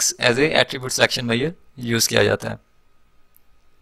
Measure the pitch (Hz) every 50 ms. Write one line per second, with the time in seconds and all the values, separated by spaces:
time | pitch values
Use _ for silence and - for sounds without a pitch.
0 | - - - - 123 123 117 127 151 160 151 139 123 - 135 131 131 127 - -
1 | 120 110 - - 123 117 117 117 135 165 185 - - - - 131 120 113 117 113
2 | - - 117 113 104 104 104 101 110 110 110 - _ _ _ _ _ _ _ _
3 | _ _ _ _ - _ _ _ _ _ - _ _ _ _ _